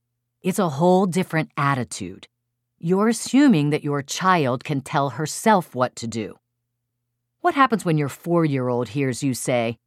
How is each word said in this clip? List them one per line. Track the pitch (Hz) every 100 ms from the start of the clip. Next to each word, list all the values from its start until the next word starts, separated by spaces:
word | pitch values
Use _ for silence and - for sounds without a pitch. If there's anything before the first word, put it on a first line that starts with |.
| _ _ _ _
It's | 180 185
a | 180
whole | 139 175 185 196
different | 165 185 160 151 -
attitude. | 143 135 117 - 90 95 - _ _ _ _ _
You're | 165 185 214
assuming | 226 - 254 202 160 147
that | 147
your | 147 143
child | 139 - 185 180 135 127
can | - 143
tell | - 156 139
herself | 113 156 - 226 208 165
what | 123 123 -
to | 117
do. | 113 101 - _ _ _ _ _ _ _ _ _ _
What | 349 277
happens | 262 214
when | 180 156
your | 143
four-year-old | - 175 170 160 139 127 123 117
hears | 135 135 120
you | 143
say, | 120 - 123 117 120